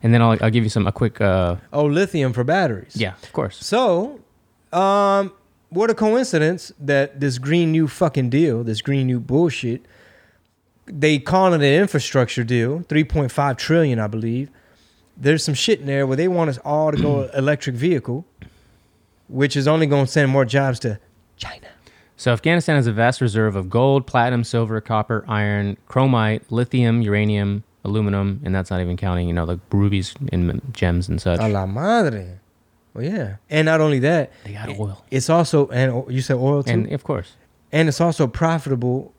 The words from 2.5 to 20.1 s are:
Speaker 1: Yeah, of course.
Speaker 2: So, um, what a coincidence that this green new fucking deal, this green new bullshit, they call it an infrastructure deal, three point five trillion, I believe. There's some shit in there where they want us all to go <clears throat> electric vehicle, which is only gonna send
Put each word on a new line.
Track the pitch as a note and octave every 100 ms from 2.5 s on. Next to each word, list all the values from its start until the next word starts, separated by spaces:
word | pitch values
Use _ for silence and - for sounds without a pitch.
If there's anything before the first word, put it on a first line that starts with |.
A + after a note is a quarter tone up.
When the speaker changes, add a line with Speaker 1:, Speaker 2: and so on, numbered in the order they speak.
| F3 F3 G#2 -
Speaker 1:
Yeah, | - G#2 F#2
of | -
course. | - A#2+ - -
Speaker 2:
So, | A3 B3+ F3 A3+ C#4 _ _ _ _ _
um, | E3+ G3 G3+ G3+ G3 G3 - _ _ _
what | E3+ A3
a |
coincidence | A3 G#3+ A#3 C4 E3 D#3 F3+ - -
that | C#3 C#3+ C#3 -
this | C#3+ B2
green | C3+ E3 E3
new | D#3+ D#3
fucking | - E3+ D3 B2+
deal, | C3 E3 A2+
this | A#2 A2
green | - C#3 C3
new | B2
bullshit, | A2+ C3 E3+ C3+ A#2+ A#2+ _ _ - _ _ _ _ _ _ _ -
they | E3 D3+ D3+
call | - F3+ F#3+
it | E3+
an |
infrastructure | C#3+ D3 G3 D3+ - C#3 A#2+ -
deal, | A#2 B2 A#2 D3+ F3
three | D3+
point | D3+ D#3+ C3+
five | - C#3+ B2+
trillion, | - D#3+ D#3 A#2
I | G#2+
believe. | A2 A2+ A#2+ C#3+ _ _ _ _ _ _ -
There's | C3+ D#3
some | D#3
shit | C#3+ - G#3
in | C#3
there | C#3 C#3
where | C3
they | F3
want | F3+ D#3+
us | B2+
all | - D3 D#3
to | D3+
go | D3 C#3+
<clears throat> | C3
electric | C#3 C3+ D3 - B2
vehicle, | D3+ D#3+ - B2 F3 _ - _ _ _ _ _ _ _ _
which | C3 C#3+ C#3+
is | C#3
only | D#3+ D#3
gonna | C#3+
send | C3+